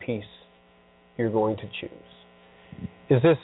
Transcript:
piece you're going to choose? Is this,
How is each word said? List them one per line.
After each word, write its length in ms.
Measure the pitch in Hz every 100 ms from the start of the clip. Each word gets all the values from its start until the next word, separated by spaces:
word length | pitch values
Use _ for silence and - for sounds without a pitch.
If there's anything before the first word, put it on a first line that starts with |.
piece 200 | - 113 107 - - _ _ _ _ _ _ -
you're 140 | 113
going 240 | 110 107 107
to 60 | 104 -
choose? 100 | - - - - - - - - - - 92 - -
Is 120 | 131
this, 160 | 156 151